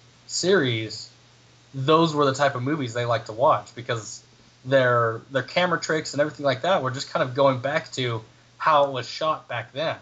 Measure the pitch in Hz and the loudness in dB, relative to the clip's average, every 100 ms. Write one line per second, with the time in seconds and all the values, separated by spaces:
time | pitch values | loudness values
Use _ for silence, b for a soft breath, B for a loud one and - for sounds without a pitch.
0 | _ _ - - 175 196 131 113 110 - | _ _ -10 -4 2 2 2 -2 -6 -10
1 | - _ _ _ _ _ _ 135 131 160 | -16 _ _ _ _ _ _ -6 2 4
2 | 165 147 143 127 139 123 127 160 117 117 | 4 2 2 2 0 0 -4 -2 -4 -4
3 | 120 113 - 110 147 110 - - 117 117 | -2 -2 -4 0 2 2 -2 -12 -6 -6
4 | 104 - _ _ - _ 123 135 123 120 | -6 -16 _ _ -20 _ 0 4 4 4
5 | 113 110 - 131 123 175 180 160 - 160 | 2 -2 -6 -6 -2 0 0 0 -2 -4
6 | 156 135 151 147 143 123 170 190 127 127 | -2 -2 -2 0 -2 0 0 0 0 -6
7 | - 175 139 123 139 123 135 156 160 - | -6 -4 -2 2 2 2 -2 -4 -6 -6
8 | 123 113 - b b - 156 147 143 127 | -4 -4 -8 b b -4 2 4 4 0
9 | 117 - 156 151 - 120 120 131 156 104 | -8 -6 -4 -4 -6 -10 -8 -6 -6 -6